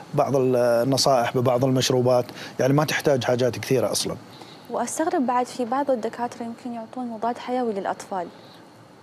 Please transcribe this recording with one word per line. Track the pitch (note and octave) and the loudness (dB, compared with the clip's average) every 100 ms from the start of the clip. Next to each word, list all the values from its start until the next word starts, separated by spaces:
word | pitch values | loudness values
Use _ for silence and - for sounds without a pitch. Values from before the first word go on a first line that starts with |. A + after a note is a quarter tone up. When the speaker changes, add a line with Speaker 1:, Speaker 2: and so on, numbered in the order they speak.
| - | -4
Speaker 1:
بعض | D3 C3+ C3+ | 0 2 2
ال-، | B2+ B2 | 4 4
النصائح | A#2+ A#2 B2+ C3 C#3+ C3 A#2 B2+ | 4 4 2 2 4 4 2 0
ببعض | B2 B2 C3+ | 2 2 2
المشروبات، | C3 B2 B2+ B2 B2 - - - - | 2 2 2 4 4 2 -8 -10 -2
يعني | C3 | 2
ما | C#3+ D3+ | 2 2
تحتاج | - D#3 C3+ | 0 2 2
حاجات | B2 B2 B2 A2 | 2 0 0 -2
كثيرة | - C3 G#2 | -2 0 0
أصلا. | - F#2 - - - - - - | -2 -4 -8 -12 -20 -20 -20 -8
Speaker 2:
وأستغرب | A#3 A#3+ - D#4+ F4 B3 | -6 -4 -2 0 0 2
بعد | B3 B3 | 0 -2
في | - A3+ | -4 -2
بعض | C4 C#4+ | 0 0
الدكاترة | B3 A#3 - A#3+ - | 0 -2 -6 -6 -6
يمكن | A#3 A#3 B3 | -10 -10 -10
يعطون | A#3 A3+ C4 B3 | -10 -10 -10 -8
مضاد | A3+ A#3 A#3+ | -4 -4 -4
حيوي | - B3+ A#3+ | -4 -2 -2
للأطفال. | G3 F#3 F#3+ - F#3+ E3+ - - - - - - - | -2 -4 -6 -6 -8 -8 -12 -20 -20 -20 -20 -20 -20